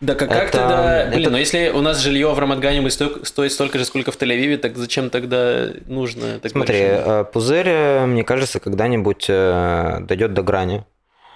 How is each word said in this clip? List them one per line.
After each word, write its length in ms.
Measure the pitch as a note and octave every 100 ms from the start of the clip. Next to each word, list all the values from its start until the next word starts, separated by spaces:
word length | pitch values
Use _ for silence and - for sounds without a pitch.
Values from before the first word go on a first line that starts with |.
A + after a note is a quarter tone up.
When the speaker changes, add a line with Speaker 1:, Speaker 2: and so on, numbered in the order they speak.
Speaker 1:
Да 140 | C#3
как, 140 | C#3 C#3
как 180 | - -
Speaker 2:
Это, 100 | B2+
Speaker 1:
тогда? 480 | B2+ B2+ E3+ E3 -
Блин, 100 | D#3+
Speaker 2:
это 80 | D#3
Speaker 1:
но 80 | B2
если 320 | C#3+ F3 E3+
у 100 | C#3+
нас 160 | D#3 C#3
жилье 320 | C#3 C#3 D3+
в 40 | C#3+
Рамадгане 420 | C#3 C3+ C#3 C#3+
будет 120 | C3+
сто-, 320 | - D3 D3
стоить 280 | - - C#3
столько 260 | C#3 C#3 C3+
же, 60 |
сколько 260 | B2+ C3+ C3
в 40 | -
Тель-Авиве, 400 | B2+ A#2+ C#3+ C#3+
так 180 | A#2+ A#2
зачем 340 | A#2+ C#3+ B2+
тогда 580 | B2 B2 B2+ B2 B2 B2 - -
нужно 520 | C3 B2 A#2 A#2 A2+
так 120 | C3
Speaker 2:
Смотри, 260 | C#3 A#2+ G#2
Speaker 1:
большое? 220 | G2 G2+ - G#2+
Speaker 2:
э, 40 | G2+
пузырь, 360 | A#2 A#2 E3 F#3
э, 380 | D#3+ C#3+ C3+ B2+
мне 160 | A#2
кажется, 360 | A2 B2+ C3 -
когда-нибудь, 680 | G2+ G2 A#2 A#2 G2+ - -
э, 680 | F#2+ F#2+ F2 F2 E2+ E2+ E2+
дойдет 320 | F#2 F#2+ A2
до 80 | G2
грани. 420 | F#2 F#2+ F#2 G#2 - _ _ _ -